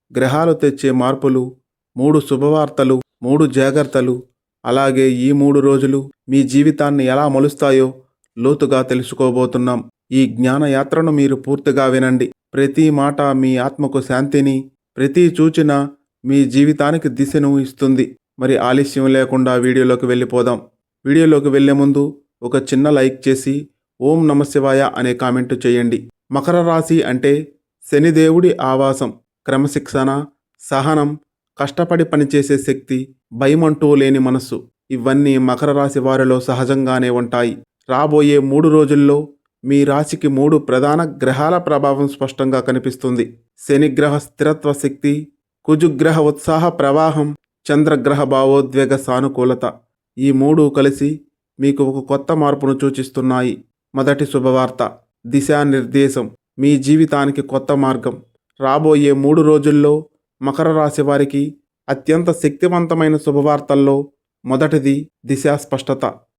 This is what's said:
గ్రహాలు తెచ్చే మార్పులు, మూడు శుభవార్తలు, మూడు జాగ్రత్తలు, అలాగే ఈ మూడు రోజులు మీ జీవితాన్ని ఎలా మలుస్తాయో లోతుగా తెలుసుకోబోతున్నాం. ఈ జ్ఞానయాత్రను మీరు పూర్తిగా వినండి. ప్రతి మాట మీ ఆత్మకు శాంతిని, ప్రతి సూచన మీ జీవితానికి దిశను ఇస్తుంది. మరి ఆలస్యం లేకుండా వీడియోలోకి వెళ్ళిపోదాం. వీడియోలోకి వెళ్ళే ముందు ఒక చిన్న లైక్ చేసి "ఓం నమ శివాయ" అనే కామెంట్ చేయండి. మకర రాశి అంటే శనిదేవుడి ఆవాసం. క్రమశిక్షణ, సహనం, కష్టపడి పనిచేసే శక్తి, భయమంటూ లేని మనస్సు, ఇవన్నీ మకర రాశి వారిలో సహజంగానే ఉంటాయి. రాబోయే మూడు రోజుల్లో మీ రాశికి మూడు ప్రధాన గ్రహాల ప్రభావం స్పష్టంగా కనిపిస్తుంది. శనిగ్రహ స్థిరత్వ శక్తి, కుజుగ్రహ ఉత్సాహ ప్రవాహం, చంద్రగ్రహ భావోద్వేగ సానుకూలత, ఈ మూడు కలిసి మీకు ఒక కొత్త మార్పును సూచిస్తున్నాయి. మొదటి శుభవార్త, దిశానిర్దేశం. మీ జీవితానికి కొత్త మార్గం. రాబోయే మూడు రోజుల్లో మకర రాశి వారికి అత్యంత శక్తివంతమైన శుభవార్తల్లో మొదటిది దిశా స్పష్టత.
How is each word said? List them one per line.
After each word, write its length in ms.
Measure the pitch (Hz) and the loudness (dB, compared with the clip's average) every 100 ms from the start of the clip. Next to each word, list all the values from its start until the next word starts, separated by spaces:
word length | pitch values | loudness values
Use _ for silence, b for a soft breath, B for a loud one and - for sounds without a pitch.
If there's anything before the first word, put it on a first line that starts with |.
| _ 123 | _ -4
గ్రహాలు 360 | 131 147 170 | -2 0 0
తెచ్చే 380 | 147 147 139 135 | 2 0 0 -2
మార్పులు, 680 | 127 127 135 139 131 127 127 _ _ _ 120 | 0 0 0 0 -2 -4 -10 _ _ _ -4
మూడు 240 | 139 151 | 2 2
శుభవార్తలు, 840 | 139 143 143 156 147 - 131 131 - _ | 0 -2 0 0 -2 -2 0 0 -4 _
మూడు 240 | 123 147 151 | -2 0 2
జాగ్రత్తలు, 760 | 127 135 143 135 135 127 123 - _ _ _ 120 | 2 0 0 -2 -2 -2 -4 -8 _ _ _ -4
అలాగే 420 | 131 135 131 131 | 0 0 2 0
ఈ 240 | 123 131 | 0 0
మూడు 280 | 143 143 143 | 2 2 2
రోజులు 500 | 139 135 135 135 135 - - | 2 2 0 -2 -6 -16 -4
మీ 140 | 135 | 0
జీవితాన్ని 640 | 135 135 147 147 143 143 127 | 2 2 2 2 0 0 0
ఎలా 240 | 135 147 | 0 0
మలుస్తాయో 680 | 135 143 143 143 135 131 131 _ _ _ - | 2 0 0 2 2 2 -2 _ _ _ -4
లోతుగా 440 | 127 147 139 131 | -2 0 0 0
తెలుసుకోబోతున్నాం. 1040 | 127 127 123 - 131 123 123 123 123 123 - _ - | 0 -4 -4 -2 -2 0 -2 -2 -2 -4 -8 _ -4
ఈ 140 | 131 127 | 0 0
జ్ఞానయాత్రను 840 | 110 127 139 147 135 139 160 160 | 0 -2 0 0 0 0 0 0
మీరు 220 | 147 139 131 | 2 0 0
పూర్తిగా 520 | 131 139 147 135 131 | -4 -4 0 0 2
వినండి. 460 | 131 131 127 123 - _ 135 | 2 0 0 -2 -8 _ -2
ప్రతి 360 | 139 139 156 | -2 2 0
మాట 300 | 143 143 143 | 2 -2 -2
మీ 360 | 143 135 131 127 | -2 0 0 0
ఆత్మకు 440 | 131 135 143 139 | -4 -4 -4 -4
శాంతిని, 720 | 131 131 139 143 139 135 135 _ _ - | -4 -4 0 0 0 -2 -6 _ _ -4
ప్రతి 380 | 139 170 175 175 | -2 2 2 4
సూచన 520 | 165 160 151 143 143 143 _ _ 123 | 0 2 0 0 -2 -8 _ _ -2
మీ 200 | 139 131 | 0 2
జీవితానికి 640 | 127 143 147 147 160 156 | 2 2 2 0 0 -4
దిశను 500 | 120 139 151 143 139 | -4 -2 0 0 0
ఇస్తుంది. 580 | 135 - 135 131 127 - _ - | -2 -4 0 0 0 -4 _ -6
మరి 160 | 127 127 | 0 0
ఆలస్యం 560 | 123 131 139 139 135 | 2 2 0 0 2
లేకుండా 420 | 131 131 131 127 127 | 2 2 0 0 0
వీడియోలోకి 520 | 127 127 127 123 127 | 2 2 2 2 0
వెళ్ళిపోదాం. 540 | 123 123 123 123 113 - _ _ _ 135 | -2 0 0 0 -2 -8 _ _ _ 0
వీడియోలోకి 420 | 151 160 147 143 | 2 4 4 4
వెళ్ళే 240 | 139 139 | 2 2
ముందు 480 | 139 139 139 143 143 _ _ | 4 2 2 -2 -6 _ _
ఒక 140 | 120 131 | -4 -4
చిన్న 340 | 135 135 147 | -2 0 2
లైక్ 380 | 143 131 131 139 | 4 2 0 -2
చేసి 400 | 131 135 143 147 _ _ - | -2 -2 -6 -8 _ _ -6
"ఓం 280 | 131 160 156 | 0 2 2
నమ 140 | 143 | 2
శివాయ" 480 | 143 147 135 135 135 - | 0 0 0 2 0 -2
అనే 180 | 123 123 | -4 -2
కామెంట్ 520 | 127 127 123 120 123 | -2 -2 -4 -4 0
చేయండి. 420 | 120 120 113 - _ - | 0 0 -4 -8 _ -8
మకర 300 | 139 143 175 | -4 0 0
రాశి 400 | 170 165 160 165 | 2 0 0 0
అంటే 460 | - 127 143 143 151 _ _ _ - | 0 -2 0 0 -2 _ _ _ -2
శనిదేవుడి 640 | 143 165 160 160 165 180 - | 0 2 4 4 4 2 0
ఆవాసం. 520 | 131 131 135 135 127 - _ _ - | -2 0 0 -2 -4 -8 _ _ -4
క్రమశిక్షణ, 760 | 135 143 143 139 139 131 139 147 _ _ _ | -2 0 -2 -6 -4 -2 -4 -8 _ _ _
సహనం, 580 | - 135 139 151 147 147 _ _ _ - | -6 -2 0 0 -2 -6 _ _ _ -8
కష్టపడి 460 | 139 160 175 170 165 | -8 -4 -2 0 0
పనిచేసే 540 | 147 143 147 139 139 | 0 0 0 0 -2
శక్తి, 560 | 139 135 - 131 131 _ _ | -2 -6 -4 -8 -8 _ _
భయమంటూ 600 | 117 139 151 160 151 151 143 | -4 0 2 2 2 2 4
లేని 240 | 135 135 | 4 2
మనస్సు, 500 | 127 127 127 113 - _ - | 2 -2 -4 -12 -12 _ -10
ఇవన్నీ 480 | 127 123 139 143 135 | -6 0 2 2 2
మకర 340 | 127 123 147 | 0 0 -2
రాశి 260 | 143 139 139 | 0 0 -2
వారిలో 420 | 127 135 131 127 | -2 0 2 0
సహజంగానే 720 | 127 127 127 135 131 127 123 | 0 -4 -2 -2 0 -2 0
ఉంటాయి. 480 | 123 120 120 120 90 - _ - | -2 -2 -2 -2 -4 -16 _ -6
రాబోయే 480 | 131 151 151 147 143 | -2 0 2 4 2
మూడు 300 | 135 139 160 | 2 2 4
రోజుల్లో 600 | 156 143 143 143 143 151 _ _ _ 127 | 4 4 4 4 2 -2 _ _ _ -2
మీ 200 | 143 143 | 0 2
రాశికి 440 | 143 151 - 151 | 0 -2 -4 -2
మూడు 280 | 135 147 156 | 0 2 2
ప్రధాన 460 | - 127 143 156 165 - | 0 0 2 0 -2 -4
గ్రహాల 360 | 127 131 151 175 | -4 0 0 0
ప్రభావం 500 | 175 147 139 139 143 | 0 0 0 0 -2
స్పష్టంగా 520 | 139 135 - 135 131 | -4 -8 -4 -2 -2
కనిపిస్తుంది. 760 | 123 127 127 123 131 123 117 - _ _ - | -2 -4 -4 -6 -6 -4 -6 -8 _ _ -2
శనిగ్రహ 500 | 139 147 131 147 143 | 0 0 0 0 -2
స్థిరత్వ 540 | - - 151 151 147 | -6 -4 -2 -2 -4
శక్తి, 560 | 143 139 139 143 147 151 _ _ _ - | -4 -4 -4 -4 -4 -8 _ _ _ -2
కుజుగ్రహ 520 | 156 165 135 165 160 | 0 2 0 0 2
ఉత్సాహ 480 | 151 147 - 160 170 | 0 0 -2 0 0
ప్రవాహం, 680 | 170 139 147 160 151 147 147 _ _ - | 0 0 2 0 0 -4 -6 _ _ -2
చంద్రగ్రహ 580 | 147 151 147 127 143 135 | 0 2 0 0 -2 0
భావోద్వేగ 720 | 135 135 139 127 135 131 135 | 0 2 2 2 0 0 -2
సానుకూలత, 760 | 135 127 135 135 127 123 117 - _ _ _ - | -2 -2 -2 -2 -2 0 -4 -10 _ _ _ -4
ఈ 140 | 139 | 0
మూడు 360 | 135 139 156 147 | 2 2 2 2
కలిసి 520 | 139 139 139 143 151 _ _ _ - | 2 0 0 -4 -6 _ _ _ -4
మీకు 240 | 135 139 135 | -2 0 -2
ఒక 240 | 135 135 | -2 -4
కొత్త 240 | 139 139 | -6 -2
మార్పును 460 | 160 143 139 139 135 | -2 0 0 -2 -2
సూచిస్తున్నాయి. 840 | 139 135 131 - 131 127 127 104 - _ _ 135 | -2 -4 -8 -4 -2 -2 -2 -6 -12 _ _ -4
మొదటి 320 | 135 143 143 | -2 0 -2
శుభవార్త, 640 | 139 127 131 127 - 117 - _ _ 117 | -2 0 0 0 -4 -6 -6 _ _ -4
దిశానిర్దేశం. 1040 | 139 - 147 147 135 120 135 139 135 110 - _ - | -4 0 0 0 0 0 0 0 0 -8 -10 _ -4
మీ 180 | 139 143 | 0 0
జీవితానికి 640 | 131 156 156 143 143 139 | 2 2 2 0 -2 -4
కొత్త 300 | 139 135 135 | -4 -6 -2
మార్గం. 460 | 143 135 123 123 110 - _ _ - | -2 0 -2 -4 -10 -18 _ _ -6
రాబోయే 520 | 131 143 156 151 143 | -2 0 2 4 4
మూడు 300 | 139 139 156 | 2 2 4
రోజుల్లో 640 | 151 151 143 147 147 151 156 _ _ - | 4 4 4 2 2 0 -4 _ _ -8
మకర 300 | 135 143 160 | -6 -2 0
రాశి 300 | 156 151 147 | 2 0 0
వారికి 540 | 139 139 139 139 147 - _ _ - | 0 2 0 -2 -6 -8 _ _ -8
అత్యంత 420 | 139 - 160 175 | -6 0 0 0
శక్తివంతమైన 840 | 165 147 143 175 175 165 165 156 151 | 0 -2 -2 -2 0 -2 0 0 0
శుభవార్తల్లో 920 | 151 143 147 147 143 139 139 139 143 _ _ _ 127 | 0 0 0 -2 0 0 2 0 -4 _ _ _ -6
మొదటిది 640 | 131 151 151 135 139 156 _ 120 | -2 0 0 0 -4 -6 _ -6
దిశా 300 | 139 147 143 | -4 -2 -2
స్పష్టత. 560 | - 131 - 135 123 - _ | -4 -10 -6 -6 -6 -8 _